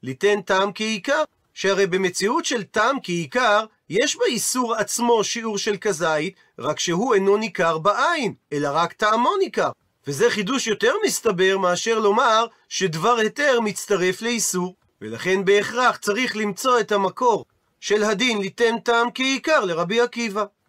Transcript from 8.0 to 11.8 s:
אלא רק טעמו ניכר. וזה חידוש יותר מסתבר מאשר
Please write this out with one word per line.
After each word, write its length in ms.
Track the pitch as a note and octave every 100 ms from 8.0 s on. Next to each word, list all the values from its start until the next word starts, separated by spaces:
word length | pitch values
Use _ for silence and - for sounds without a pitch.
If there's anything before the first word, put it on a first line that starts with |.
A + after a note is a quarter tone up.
| D4 E4 A3 - _
אלא 160 | D3 C#3+
רק 200 | D3+ E3+
טעמו 440 | - G#3+ A3+ C4 G4
ניכר. 320 | E4+ G#3+ D3+ - _ _ -
וזה 240 | C#3 A#3
חידוש 360 | G#3 F#3+ C4+ -
יותר 260 | G#3 A3+ G4
מסתבר 540 | G4 - A3+ F3+ F#3+ F#3+
מאשר 400 | F3+ F3+